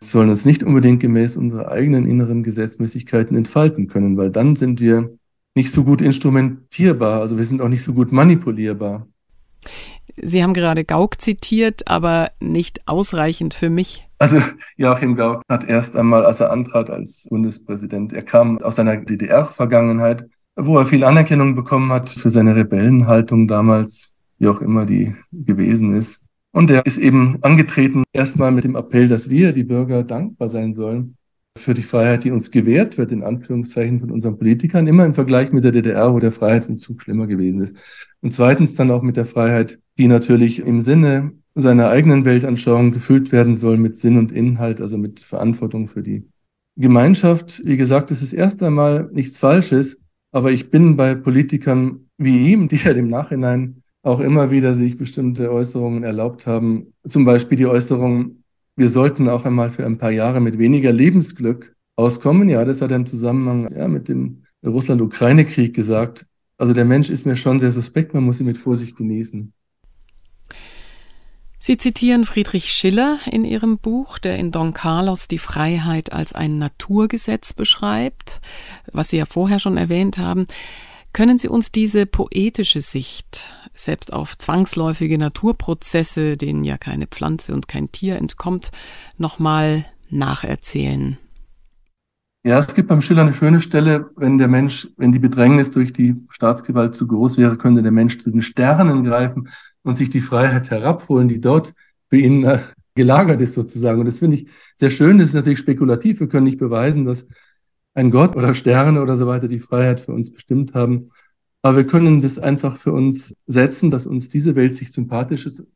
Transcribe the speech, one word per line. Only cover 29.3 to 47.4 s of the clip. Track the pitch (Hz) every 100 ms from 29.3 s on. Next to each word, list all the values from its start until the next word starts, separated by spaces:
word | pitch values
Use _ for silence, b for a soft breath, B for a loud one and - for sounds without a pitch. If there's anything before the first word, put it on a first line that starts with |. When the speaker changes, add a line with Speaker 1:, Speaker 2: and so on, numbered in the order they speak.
Speaker 1:
wir, | 135 185
die | 135
Bürger, | 123 123 127 123
dankbar | 120 117 208 - 117
sein | 113 110
sollen | 107 110 117 123 - _ _ _ -
für | -
die | 123
Freiheit, | 117 120 117 120
die | 123
uns | 120 -
gewährt | 120 107 139 220 -
wird, | 117
in | 113
Anführungszeichen, | 98 120 - 123 117 120 117 123
von | 120
unseren | 113 110 104
Politikern, | 113 123 165 175 160
immer | 170 165
im |
Vergleich | 147 127 127 135
mit | 135
der | 123
D | 117
D | 110
R, | 104 120
wo | 120
der | 113
Freiheitsentzug | 113 107 117 113 107 - 120
schlimmer | - 107 107
gewesen | 95 92 95
ist. | 98 B B B B B
Und | 127
zweitens | 120 123 160 156
dann | - 127
auch | 123
mit | 123 117
der | 117
Freiheit, | 120 117 117 113 - _ -
die | 123
natürlich | 120 120 120 117 117
im | 120 120
Sinne | 117 156 151 135 147 - _
seiner | - 131 120 117
eigenen | 123 156 139
Weltanschauung | 131 123 135 120 123 120 120
gefüllt | 120 - 135 135
werden | 120 120
soll | 113 117 113
mit | 113 113
Sinn | 120 120
und | 113
Inhalt, | 117 123 120 117 110
also | 104 107
mit | 104 -
Verantwortung | - - 110 117 110 110 107
für | 107
die | 98 104 - _ _ _ _ -
Gemeinschaft. | 127 123 135 190 175 170